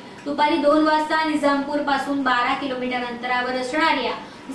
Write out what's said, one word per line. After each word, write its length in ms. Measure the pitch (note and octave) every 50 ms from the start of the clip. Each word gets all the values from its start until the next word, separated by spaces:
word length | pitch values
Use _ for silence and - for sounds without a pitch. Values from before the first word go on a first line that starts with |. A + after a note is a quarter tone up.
| - - - - -
दुपारी 320 | C#4+ D4 D4+ D4 D4 E4
दोन 280 | D4+ C#4 D4 D4+ D#4 D#4
वाजता 380 | D#4 D#4 D#4 - - D#4 D#4+ D#4+
निजामपूर 560 | D#4 D4 C#4+ C#4+ C#4+ C#4+ C#4 C#4 C#4+ D4 D4
पासून 440 | C#4 C#4 C4+ C4 - C#4+ C#4 C#4 C4
बारा 300 | B3+ B3+ - B3+ C4+ C4+
किलोमीटर 500 | C#4 C#4+ C4 B3+ B3+ B3 B3 B3 B3 B3
अंतरावर 560 | B3 A#3 A3+ A#3+ B3 B3 B3 B3 B3+ B3+ B3+
असणाऱ्या 500 | B3+ B3+ D4+ D#4 D#4 D#4+ C#4+ C4+ A#3 G#3+ - - - - - - - -